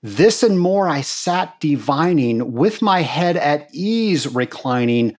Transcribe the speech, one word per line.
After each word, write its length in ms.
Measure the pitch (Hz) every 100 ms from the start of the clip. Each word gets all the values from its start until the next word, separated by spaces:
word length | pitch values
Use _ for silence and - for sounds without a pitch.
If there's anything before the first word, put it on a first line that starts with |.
This 400 | 117 101 196 220
and 160 | 233 190
more 300 | 175 196 190
I 100 | 143
sat 640 | 135 - - 175 185 -
divining, 880 | 156 139 107 139 170 170 120 117 123
with 300 | 117 180 214
my 220 | 214 185
head 340 | 147 143 175 175
at 320 | 147 151 147
ease 540 | 131 196 226 220 165 127
reclining 880 | 123 123 - 131 123 120 120 117 113